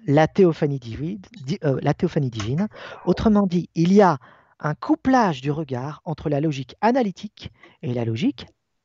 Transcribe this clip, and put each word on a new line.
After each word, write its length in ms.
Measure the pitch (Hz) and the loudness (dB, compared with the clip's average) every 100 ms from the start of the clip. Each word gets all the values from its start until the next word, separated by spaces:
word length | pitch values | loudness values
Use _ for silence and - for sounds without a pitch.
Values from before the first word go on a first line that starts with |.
| - | 2
la 220 | 143 156 | 2 4
théophanie 520 | - 185 151 151 139 | 4 4 4 -2 -4
divine, 420 | 120 113 151 202 - - | -8 -10 -8 -10 -14 -16
di-, 160 | 127 196 | -8 -4
euh, 160 | 151 127 | -2 0
la 120 | 143 | 0
théophanie 360 | - 175 - 131 | 0 -2 -2 -4
divine. 380 | 113 104 143 208 - - - - | -4 -4 -4 -4 -8 -18 -8 -2
Autrement 420 | - 226 208 196 | 0 2 2 2
dit, 220 | 175 160 - | 0 -4 0
il 180 | 170 | 4
y 80 | 196 | 6
a 180 | 190 143 - _ _ _ | 6 4 -6 _ _ _
un 160 | 151 156 | -6 -6
couplage 680 | - 311 - 262 208 135 | -2 -2 2 2 2 0
du 100 | 135 | -4
regard 500 | 147 147 123 139 156 | -4 -4 -6 -8 -10
entre 260 | - 156 - | -10 -6 -2
la 120 | 143 | 0
logique 340 | 160 135 131 - | -2 -4 -8 -2
analytique 680 | 214 262 220 - 214 - - _ - _ | 0 0 -2 -6 -16 -16 -20 _ -20 _
et 120 | 147 | -6
la 120 | 120 117 | -4 -2
logique 420 | 113 214 - - _ _ _ | -2 -2 -4 -16 _ _ _